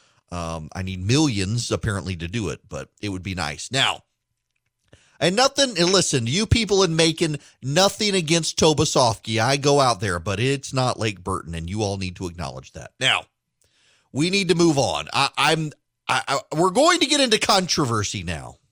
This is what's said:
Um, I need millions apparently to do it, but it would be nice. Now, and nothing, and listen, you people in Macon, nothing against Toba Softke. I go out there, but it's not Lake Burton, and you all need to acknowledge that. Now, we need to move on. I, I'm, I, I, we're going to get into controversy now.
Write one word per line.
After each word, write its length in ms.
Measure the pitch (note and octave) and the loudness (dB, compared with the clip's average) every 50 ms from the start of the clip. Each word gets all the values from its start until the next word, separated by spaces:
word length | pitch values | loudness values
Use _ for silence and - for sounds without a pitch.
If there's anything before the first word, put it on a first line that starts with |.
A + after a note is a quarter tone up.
| _ _ _ _ _ - | _ _ _ _ _ -12
Um, 380 | F2 F2 E2+ E2 E2 D#2+ D#2 - - | -10 -8 -6 -6 -8 -8 -10 -10 -10
I 80 | - | -8
need 180 | F#2 F#2+ F#2+ F2+ | -6 -6 -6 -4
millions 720 | F#2 G#2 B2+ D3+ D#3+ C#3+ G#2+ G2 F#2 G2 A#2 A#2+ A#2 - | -2 0 2 2 2 2 0 -2 -2 -2 -2 -4 -4 -4
apparently 440 | A2 - - A2 G2 F#2+ D2+ F#2+ F#2 | -4 -2 -2 -2 -4 -4 -4 -6 -6
to 100 | D#2 E2+ | -6 -8
do 220 | E2+ G#2 A#2+ G2+ D#2 | -6 -6 -6 -4 -6
it, 120 | A#1+ - _ | -6 -8 _
but 220 | - D#2 C#2 C2 - _ _ | -14 -12 -12 -12 -14 _ _
it 80 | G#2 G#2 | -8 -8
would 140 | F#2+ F#2 F2 | -8 -8 -8
be 120 | G2 F#2 | -8 -6
nice. 360 | F2+ D#2+ D2+ D2+ - - - | -4 -4 -4 -6 -8 -8 -4
Now, 300 | A#2+ C3+ B2 G2+ - - _ _ _ _ _ _ _ _ _ _ _ _ _ _ _ _ _ _ - - _ _ _ - | -2 0 0 0 -2 -4 _ _ _ _ _ _ _ _ _ _ _ _ _ _ _ _ _ _ -20 -20 _ _ _ -2
and 160 | C#3 E3+ F#3+ | -2 0 2
nothing, 420 | A#3 C4 C4+ - C#4 C#4 B3+ G#3 | 4 2 2 2 2 0 0 2
and 160 | E3 F3 F3+ G3 | 2 2 4 4
listen, 320 | F#3 - - D3+ B2+ A2+ | 4 2 2 2 0 0
you 200 | A#2+ D3 G3+ A3 | 0 0 0 2
people 360 | - - A#3 G#3+ F#3 G3+ F#3+ G3 | 2 2 2 2 2 2 4 4
in 120 | E3+ D#3+ | 4 4
Macon, 420 | E3 E3 E3 D#3+ - F3 D#3 D3 - - - _ _ | 4 4 2 2 0 0 -2 -2 -4 -10 -16 _ _
nothing 540 | B2 C3 D3 F3 G3 G3+ - - G#3+ G#3 F#3+ | -6 0 2 4 4 4 2 0 -2 0 0
against 420 | F#3+ D#3+ C#3+ E3+ E3+ D#3 - - | 0 0 0 0 0 0 -2 0
Toba 260 | - - D#3+ D3 C#3+ D#3 | 2 4 4 4 2 0
Softke. 560 | - - D3+ C3 A2+ G2+ - - A2 A2 A2 | 2 4 4 4 4 2 -2 -4 -4 0 0
I 180 | A2 C3 C#3+ | 2 2 0
go 220 | C#3+ C3 D3 C#3+ C#3+ | 2 2 4 4 4
out 220 | C3+ B2 A2+ F#2 | 4 4 2 0
there, 180 | A2+ G2 F2 E2+ | -2 -2 -2 -2
but 200 | E2 G#2 G2 F#2+ | -4 -4 -2 -2
it's 340 | B2 C3+ C#3 C3+ - - C3 | 0 -2 -2 -4 -6 -4 -2
not 260 | C3 B2+ B2 - - | -2 0 0 -2 -2
Lake 240 | A2 A2 G2+ F2+ F2+ | -4 -4 -4 -6 -6
Burton, 300 | G2 F#2+ - - D#2 E2+ | -6 -6 -6 -6 -8 -10
and 160 | E2 E2 E2+ | -8 -8 -6
you 140 | G2+ G#2+ G#2+ | -4 -2 -2
all 140 | G2 G2+ | -2 -2
need 180 | F#2+ F#2+ F2+ F2 | -4 -6 -8 -8
to 120 | - F#2+ | -8 -10
acknowledge 440 | E2+ E2+ F2 D#2 C2+ B1+ C2 - - | -10 -8 -10 -10 -10 -10 -12 -16 -18
that. 200 | - - A#1+ - _ - | -18 -18 -18 -16 _ -2
Now, 260 | B2+ C3 G#2+ E2+ - _ _ _ _ _ _ _ _ _ _ _ _ _ _ _ _ _ | 0 0 0 0 -2 _ _ _ _ _ _ _ _ _ _ _ _ _ _ _ _ _
we 200 | - C3 D#3+ F3+ | -4 -2 0 0
need 180 | G3 G3+ F#3+ E3+ | 0 0 2 2
to 60 | F#3 | 2
move 240 | E3 F3 E3+ C#3+ C#3 | 4 4 4 4 2
on. 280 | A#2+ F#2 D2+ D2 D2+ - - | 2 0 0 -4 -4 -4 -2
I, 160 | B2 C#3 B2+ - | -2 -2 0 0
I'm, 340 | A#2+ C#3 D3+ E3 D#3+ D#3 D3+ - _ _ _ _ _ _ - | 0 0 2 2 0 -2 -6 -10 _ _ _ _ _ _ -4
I, 140 | B2+ B2+ - | -4 -2 -2
I, 120 | - C#3 C3+ - - D3 | -2 -4 -4 -4 -4 0
we're 140 | D#3 F3+ F#3+ | 0 2 2
going 280 | F3+ A#3+ D4+ F4 F4+ F4 | 4 4 4 4 4 4
to 40 | E4 | 2
get 160 | B3+ D4 C#4 | 2 2 2
into 160 | C4+ A#3 A3 | 2 2 2
controversy 880 | - - - G#3 F#3+ F#3 - - F3 D3 A#2 A#2 G#2 G2 - - G2+ E2+ | 2 2 2 2 2 2 0 0 0 0 0 0 -2 -2 -4 -6 -8 -8
now. 320 | F2+ E2 C#2+ B1+ B1 - _ _ _ | -8 -8 -8 -10 -14 -20 _ _ _